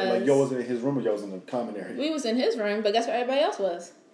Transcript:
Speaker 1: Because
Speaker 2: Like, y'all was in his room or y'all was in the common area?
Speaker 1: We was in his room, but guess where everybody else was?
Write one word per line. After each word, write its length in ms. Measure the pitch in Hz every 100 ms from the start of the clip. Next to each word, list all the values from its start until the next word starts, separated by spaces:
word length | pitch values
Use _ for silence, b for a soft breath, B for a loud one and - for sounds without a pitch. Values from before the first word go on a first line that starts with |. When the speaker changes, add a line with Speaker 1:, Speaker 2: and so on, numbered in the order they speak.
Speaker 1:
Because 180 | 95 -
Speaker 2:
Like, 60 | 127
y'all 140 | 139
was 120 | 139
in 100 | 127
his 180 | 117 120
room 180 | 127 139
or 40 |
y'all 100 | 110
was 100 | 104
in 80 | 101
the 60 | 92
common 360 | - 120 113 104
area? 200 | 95 -
Speaker 1:
We 120 | 302
was 140 | 311
in 120 | 233 240
his 200 | 294 262
room, 240 | 208 208
but 120 | 311
guess 120 | 226 233
where 100 | 233
everybody 260 | 240 269
else 160 | 339 403
was? 340 | 190 170 - - -